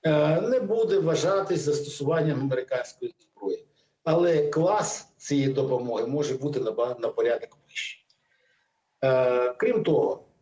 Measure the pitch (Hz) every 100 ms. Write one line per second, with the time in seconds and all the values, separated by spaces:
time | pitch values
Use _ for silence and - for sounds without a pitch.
0 | 160 151 151 160 220 254 202 226 220 190
1 | 160 143 160 196 190 165 143 147 - -
2 | 143 160 151 127 135 127 127 127 123 -
3 | 120 - _ _ 98 90 - _ _ _
4 | - 165 175 156 147 160 170 214 - -
5 | - _ - 143 135 135 131 123 123 110
6 | 120 143 143 131 143 123 110 113 120 120
7 | 117 113 113 117 - _ _ - - -
8 | _ _ _ _ _ _ _ _ _ _
9 | 135 131 127 123 123 123 233 226 196 151
10 | - - - _